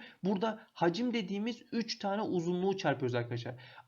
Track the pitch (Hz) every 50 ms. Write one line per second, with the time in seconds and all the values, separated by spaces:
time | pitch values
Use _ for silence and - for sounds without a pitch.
0 | - - - - - 185 208 185 226 220 220 - - - _ - 165 175 170 208
1 | 247 254 220 233 196 180 196 202 214 240 233 - - - - 233 220 226 - -
2 | - 196 196 214 208 - 185 175 165 175 180 180 185 196 190 190 - 156 135 -
3 | 135 120 123 120 120 120 120 120 117 117 117 - - - - - -